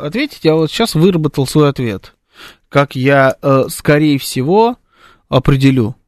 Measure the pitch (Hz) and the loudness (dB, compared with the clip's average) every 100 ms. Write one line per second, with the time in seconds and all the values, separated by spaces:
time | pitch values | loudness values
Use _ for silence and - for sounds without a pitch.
0 | 147 196 294 - 160 160 160 - 226 156 | -8 -6 -8 -4 0 0 0 -2 -2 0
1 | 175 170 151 - 131 156 147 135 120 95 | 0 0 -2 -4 -2 0 0 0 -6 -6
2 | - _ _ - - - _ 143 143 135 | -12 _ _ -20 -20 -20 _ -2 -2 -2
3 | 131 139 131 - 139 135 127 - - 151 | 2 4 2 0 0 0 0 -4 0 2
4 | 151 139 - - 127 196 233 247 _ _ | 2 -2 -4 -6 -2 2 0 -2 _ _
5 | - _ - 139 - 135 139 131 110 - | -20 _ -2 -2 2 2 2 2 0 -4